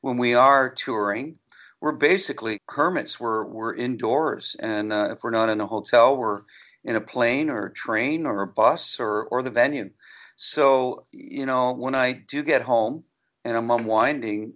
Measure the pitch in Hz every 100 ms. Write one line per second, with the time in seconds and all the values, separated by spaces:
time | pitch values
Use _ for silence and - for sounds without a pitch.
0 | 135 123 120 120 135 139 131 - - 113
1 | 101 104 143 160 _ - - _ 151 151
2 | 151 185 - - 113 104 - - 160 175
3 | - - 120 110 107 110 113 - 123 117
4 | 113 131 156 107 - - 113 107 107 107
5 | 104 - 120 113 113 107 101 110 101 123
6 | 120 139 113 101 - - - _ - 113
7 | 107 127 117 131 156 143 98 - - 110
8 | 127 160 151 101 98 - 110 165 - -
9 | 113 104 113 123 127 117 131 143 95 _
10 | - - - _ - - 139 135 127 -
11 | _ - - 135 135 131 127 127 127 135
12 | 127 127 - 139 147 135 120 117 110 156
13 | _ _ _ _ 120 117 117 120 113 110
14 | 123 147 113 107 107